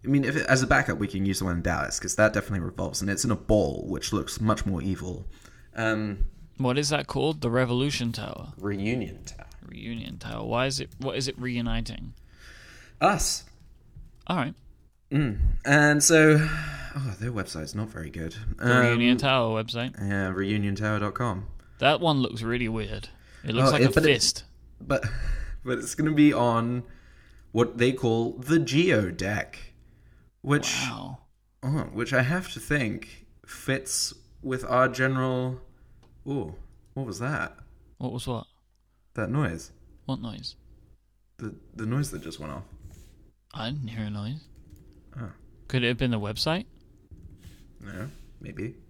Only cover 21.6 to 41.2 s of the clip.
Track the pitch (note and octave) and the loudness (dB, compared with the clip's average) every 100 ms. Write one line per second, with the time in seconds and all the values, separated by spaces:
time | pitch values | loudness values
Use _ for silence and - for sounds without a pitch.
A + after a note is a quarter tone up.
21.6 | - - C3 D3+ E3+ C#3+ B2 A2+ A2+ B2 | -18 0 2 4 2 2 0 -2 -4 -2
22.6 | A#2 A2+ G2+ G#2 - - - - C#3+ A#2+ | -2 -4 -6 -8 -12 -18 -20 -14 -4 4
23.6 | C3 D3 C#3 - D#3 B2 - - - - | 6 6 6 6 6 4 4 0 -10 -20
24.6 | - - - C#3 G#2 - - - - - | -20 -18 -2 -2 0 -4 -2 -2 -4 -8
25.6 | B2+ A#2+ A#2 - D3+ D3+ D3 A#2 A#2+ A#2 | -4 -4 -4 -2 2 8 6 8 4 4
26.6 | A#2 B2 A#2+ - - - - - - G#2+ | 2 -2 -6 -16 -20 -20 -20 -20 -4 2
27.6 | B2 A#2 A#2+ B2+ A#2+ A2+ A#2 - B2+ E3 | 2 4 2 4 2 2 0 -4 2 2
28.6 | C3 C#3 F3+ B2 F#2+ E2+ F#2 G#2+ - - | 4 4 4 4 2 -2 -4 -4 -6 -10
29.6 | - - - - - - _ _ - C#3+ | -18 -18 -20 -20 -20 -20 _ _ -2 0
30.6 | - - C3 A2 F2+ C3 _ _ _ _ | 0 -4 -4 -6 -10 -14 _ _ _ _
31.6 | B2+ D3 - G2+ A#2 C3 B2+ F3 F#3 - | -4 -2 -2 -4 0 2 4 0 -4 -12
32.6 | - D3 A#2 G2 - - - - - - | -2 0 0 -4 -10 -20 -20 -20 -20 -12
33.6 | - C3+ - - - - - - C#3 B2+ | -4 -4 -2 -4 -4 -8 -20 -14 -6 -6
34.6 | B2 B2 C3 A#2+ C3 C3 C3 B2+ B2+ B2+ | 0 4 4 4 0 2 0 0 -2 -6
35.6 | - - - - - - - C#3 G2+ G2 | -12 -20 -20 -20 -20 -16 -8 -6 -6 -10
36.6 | - - - - B2+ F2 B2 D#3 - - | -16 -20 -14 -8 -8 -4 -4 -4 -6 -8
37.6 | - - - _ B2 A#2+ B2 A#2 - _ | -20 -20 -20 _ -6 -6 -6 -8 -8 _
38.6 | _ _ _ _ _ - G2 C3+ C3 E2 | _ _ _ _ _ -6 -2 0 0 -4
39.6 | - - - - - C3 A2+ G2+ - - | -12 -20 -20 -18 -8 -8 -8 -10 -12 -16
40.6 | - - - - _ _ | -20 -20 -20 -20 _ _